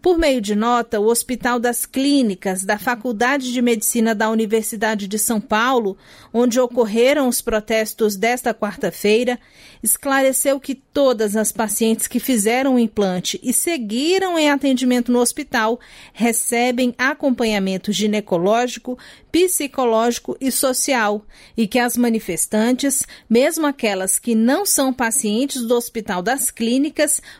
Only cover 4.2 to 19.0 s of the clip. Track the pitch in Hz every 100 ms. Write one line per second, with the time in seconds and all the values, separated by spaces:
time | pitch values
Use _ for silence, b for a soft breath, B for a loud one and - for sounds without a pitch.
4.2 | 220 226 220 220 214 214 214 220 196 214
5.2 | - 226 - 214 240 262 208 190 B B
6.2 | B 226 247 233 247 247 226 220 247 294
7.2 | 262 240 - 214 214 220 214 - 214 196
8.2 | 226 247 247 - 208 180 190 - 208 214
9.2 | 247 247 B B B B 214 - 277 269
10.2 | 269 262 285 269 - 254 _ - 269 233
11.2 | 214 208 208 - 220 - 226 226 - 247
12.2 | - 247 202 240 269 247 233 - 196 180
13.2 | - - 247 240 - 330 214 226 302 381
14.2 | 381 339 302 277 277 254 254 247 240 240
15.2 | 240 - 285 247 220 233 B B B -
16.2 | 226 226 - 233 247 247 254 240 254 294
17.2 | 285 247 226 214 190 190 196 175 214 208
18.2 | 208 175 180 226 247 - - 247